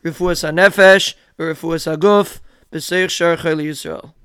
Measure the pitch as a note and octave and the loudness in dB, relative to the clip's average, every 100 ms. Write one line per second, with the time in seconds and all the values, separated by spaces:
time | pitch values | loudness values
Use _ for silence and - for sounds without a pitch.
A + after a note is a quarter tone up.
0 | E3+ D#3 F3+ E3+ D#3 D#3+ G3 - F#3+ F#3+ | -10 -4 -4 -2 -4 2 2 6 6 6
1 | - - _ - E3 D#3 E3 D#3+ - D#3 | 2 -10 _ -10 -10 -8 -6 -6 -6 0
2 | G3 G#3 G3+ - - _ _ D#3+ - F3+ | 2 2 0 -10 -20 _ _ -12 -6 -4
3 | F#3 - E3+ E3 E3 D#3 D3+ D3 - D#2+ | -4 -2 -2 -2 -4 -4 -6 -10 -12 -14
4 | D#3 _ | -16 _